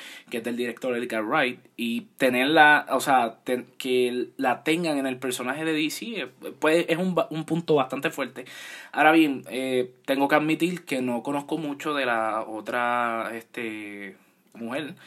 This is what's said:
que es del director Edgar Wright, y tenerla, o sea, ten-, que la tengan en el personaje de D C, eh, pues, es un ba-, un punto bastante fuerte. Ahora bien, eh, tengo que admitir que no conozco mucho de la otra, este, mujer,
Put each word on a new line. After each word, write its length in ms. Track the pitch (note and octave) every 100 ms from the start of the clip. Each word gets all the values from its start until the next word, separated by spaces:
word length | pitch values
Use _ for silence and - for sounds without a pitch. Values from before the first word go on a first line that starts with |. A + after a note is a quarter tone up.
| - - -
que 80 | A#2
es 60 |
del 120 | A#2 A#2+
director 400 | A#2+ A2+ C3 A#2+
Edgar 260 | A#2+ A2+
Wright, 380 | G#2+ D3+ B2+ A#2+ _ -
y 260 | A#2 A#2 - -
tenerla, 680 | C3 B2 C3+ D#3+ D3+ D3 -
o 100 | C3
sea, 400 | D3 C3 A#2 -
ten-, 220 | - B2 A#2 _
que 540 | C3 B2+ B2 B2 A#2+ -
la 260 | C3 A#2+
tengan 320 | D#3 E3 E3 C#3+
en 100 | C3+
el 120 | B2+
personaje 480 | C3 B2 B2 C#3+ D#3+
de 80 |
D 160 | D#3 D3+
C, 160 | - A#3
eh, 260 | G#3 B2+ _ - -
pues, 260 | D3+ D#3+ -
es 80 | E3
un 180 | F#3
ba-, 140 | F3 -
un 140 | D#3
punto 300 | D#3 D#3+ E3+
bastante 340 | D3 B2+ C3+ D#3
fuerte. 380 | D3+ B2 A#2+ B2 - - - -
Ahora 220 | - D#3
bien, 320 | E3 D3+ C3 -
eh, 420 | A#2+ C3 B2+ B2+ _ -
tengo 220 | C3+ C#3
que 60 |
admitir 520 | D3+ D3+ D#3 E3+ F3 -
que 160 | C3
no 200 | B2+ A#2+
conozco 360 | C#3+ C#3+ C#3+ D#3+
mucho 340 | D3+ C#3+ D#3
de 140 | C#3+ B2+
la 360 | A#2 A2 G#2+
otra, 880 | G2 G#2+ G2+ B2 A#2+ A#2+ A#2+ A2+ G#2+
este, 840 | A2+ - A#2+ A2+ G#2+ G#2 G2+ G2 F#2+ _ _ _
mujer, 400 | G#2+ A2+ C3+ C#3+ -